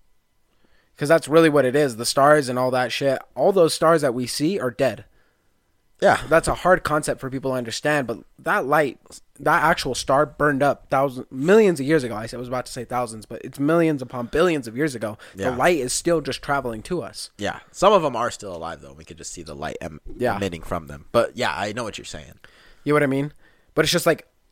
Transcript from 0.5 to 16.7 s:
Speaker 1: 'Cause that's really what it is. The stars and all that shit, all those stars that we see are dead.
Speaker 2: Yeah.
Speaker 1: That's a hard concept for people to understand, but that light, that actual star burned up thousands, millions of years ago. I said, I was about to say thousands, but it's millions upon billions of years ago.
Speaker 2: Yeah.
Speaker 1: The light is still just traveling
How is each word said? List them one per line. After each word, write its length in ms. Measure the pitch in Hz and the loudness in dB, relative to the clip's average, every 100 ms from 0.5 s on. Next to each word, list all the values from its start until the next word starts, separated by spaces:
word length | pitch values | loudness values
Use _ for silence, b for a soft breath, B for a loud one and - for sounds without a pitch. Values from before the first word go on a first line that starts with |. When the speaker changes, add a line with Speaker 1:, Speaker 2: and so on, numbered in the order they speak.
| _ _ _ _ - | _ _ _ _ -4
Speaker 1:
'Cause 120 | 147 | 2
that's 200 | 165 131 | 2 4
really 200 | 156 160 | 6 6
what 160 | 143 | 6
it 100 | 127 | 4
is. 220 | 131 147 110 | 2 0 0
The 80 | 117 | -2
stars 420 | - 139 151 127 | 4 6 6 2
and 100 | 127 | -2
all 120 | 127 | 0
that 200 | 127 127 | 0 -2
shit, 260 | - 139 131 - | -2 -2 -2 -4
all 180 | - 160 | 0 2
those 200 | 190 160 | 4 2
stars 280 | - 160 165 | 4 2 4
that 100 | 143 | 2
we 120 | 120 120 | -2 -4
see 340 | - 151 196 | -2 -2 -2
are 100 | 127 | -4
dead. 340 | - 131 104 - _ _ _ _ _ _ _ _ _ | 0 -2 -2 -10 _ _ _ _ _ _ _ _ _
Speaker 2:
Yeah. 180 | 190 127 127 | 2 2 2
Speaker 1:
That's 200 | 156 156 | 0 2
a 60 | 127 | 0
hard 260 | 175 180 | 2 2
concept 380 | - 151 147 135 | 2 -2 -2 -6
for 80 | 135 | -6
people 200 | 131 131 | -6 -4
to 40 | 127 | -4
understand, 500 | 117 - 147 151 120 | -4 -4 -2 0 -2
but 120 | 104 - _ | -6 -12 _
that 260 | 160 202 135 | -4 -2 0
light, 320 | 151 147 - _ - - - | 2 0 -4 _ -20 -20 -6
that 240 | 143 165 | 0 2
actual 320 | 151 175 143 | 2 0 -2
star 300 | 123 - 135 151 | -4 0 2 2
burned 360 | - 147 135 | 0 0 2
up 260 | 143 131 - | 2 0 -2
thousands, 360 | 135 143 127 - | 0 0 -4 -12
millions 480 | 131 151 214 208 156 | -2 4 6 6 4
of 40 | 135 | 2
years 180 | 160 | 0
ago. 100 | 123 107 | 0 -6
I 100 | 113 | -8
said, 100 | 123 | -10
I 40 | |
was 80 | 123 | -8
about 180 | 127 - | -8 -8
to 60 | |
say 120 | - | -10
thousands, 420 | 113 123 120 110 101 | -6 -4 -4 -8 -14
but 160 | 120 | -14
it's 140 | - 135 | -12 -2
millions 420 | 143 170 165 147 | 2 4 2 0
upon 240 | 127 127 120 | -4 -8 -4
billions 400 | 147 180 156 120 | 0 2 0 -4
of 100 | 113 | -4
years 180 | 156 | -4
ago. 240 | 120 107 110 B | -4 -8 -10 B
Speaker 2:
Yeah. 160 | 95 95 | -6 -4
Speaker 1:
The 60 | 123 | 0
light 220 | 151 175 | 2 2
is 140 | 123 | 0
still 280 | - 170 165 | -2 0 -2
just 200 | 135 127 | -2 -6
traveling 400 | - 143 123 | -4 -4 -4